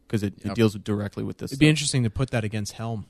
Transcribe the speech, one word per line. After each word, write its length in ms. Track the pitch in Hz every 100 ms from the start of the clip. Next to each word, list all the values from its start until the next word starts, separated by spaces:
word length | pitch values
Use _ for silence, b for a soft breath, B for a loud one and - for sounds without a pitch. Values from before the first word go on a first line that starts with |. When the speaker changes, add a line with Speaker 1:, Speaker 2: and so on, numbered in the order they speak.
| -
Speaker 1:
'cause 140 | 104
it, 120 | 101 -
it 80 | 98
Speaker 2:
Yep. 80 |
Speaker 1:
deals 200 | 98 110
directly 500 | 101 110 101 101 -
with 140 | 101 -
this 120 | -
Speaker 2:
It'd 60 | 135
be 80 | 156
Speaker 1:
stuff. 40 |
Speaker 2:
interesting 320 | 151 143 139
to 60 | 117
put 200 | - 131
that 140 | 120
against 280 | 107 107 101
Helm. 320 | - 113 110